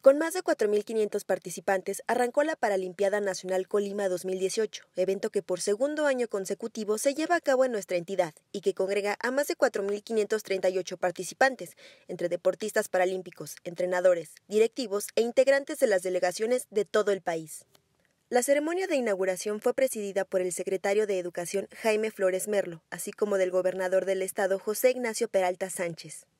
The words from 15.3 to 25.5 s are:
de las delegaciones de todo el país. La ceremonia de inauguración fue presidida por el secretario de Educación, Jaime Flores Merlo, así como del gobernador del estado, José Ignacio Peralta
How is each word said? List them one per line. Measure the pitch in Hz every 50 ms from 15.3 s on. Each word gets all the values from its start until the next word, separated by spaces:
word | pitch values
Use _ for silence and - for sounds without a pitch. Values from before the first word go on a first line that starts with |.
| 240 - 254 254 277 277 277 - 311 -
de | 269 240
las | 202 185 180
delegaciones | 185 185 180 180 180 175 - 214 220 247 254 - _
de | - 202 202
todo | _ - 214 208 202 202
el | 190
país. | - - 170 165 160 156 - - - _ _ - _ _ _ _ _ _ _ _ _ _
La | - 240 240
ceremonia | - 277 294 302 311 339 370 381 339
de | 330 277
inauguración | 247 220 202 180 190 190 185 180 - 208 214 214
fue | - 247 247
presidida | - 262 262 - 220 208 202 185 196 190
por | _ - 190
el | 185 185
secretario | 175 - 180 196 190 180 - 202 202 208 214 202
de | 202 185
Educación, | 175 180 170 - 175 165 - 196 190 - - - -
Jaime | 226 214 214 220 220
Flores | - - 196 185 185 185 185 208
Merlo, | 208 202 190 180 165 165 _ _
así | - 180 - 208 -
como | - 220 208 202 196
del | 190 185
gobernador | 180 185 180 185 185 190 185 185 185 190 185
del | 185 196 190 190
estado, | 190 - - 202 185 196 190
José | - - 214 - - 254
Ignacio | 254 254 247 233 220 - 233 220
Peralta | - 190 185 180